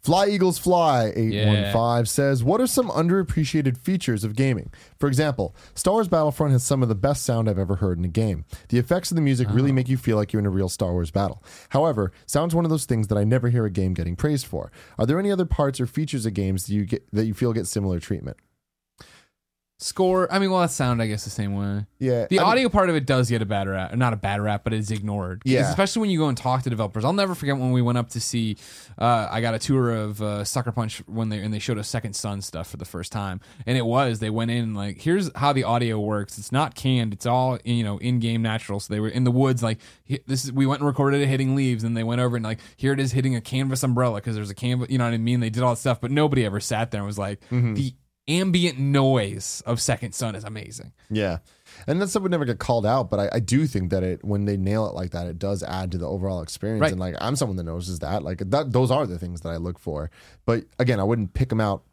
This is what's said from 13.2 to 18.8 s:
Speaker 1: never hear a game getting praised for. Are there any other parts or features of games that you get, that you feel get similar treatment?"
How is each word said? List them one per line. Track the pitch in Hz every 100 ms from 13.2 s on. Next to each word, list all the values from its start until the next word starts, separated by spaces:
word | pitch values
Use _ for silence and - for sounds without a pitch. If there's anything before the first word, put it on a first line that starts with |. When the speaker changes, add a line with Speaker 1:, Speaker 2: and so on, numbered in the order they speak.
Speaker 1:
never | 104 127 120
hear | 120
a | 110
game | 95 92
getting | 87 85 87
praised | 147 147 -
for. | 80 50 - - -
Are | 110
there | 160
any | 202
other | 196 175
parts | - 143 131
or | 123
features | - 156 139 110
of |
games | 98 98 95 -
that |
you | 104
get, | 98 - _
that | 104 113
you |
feel | 101 123
get | 110 90
similar | - 98 87
treatment?" | - 98 - - _ _ _ _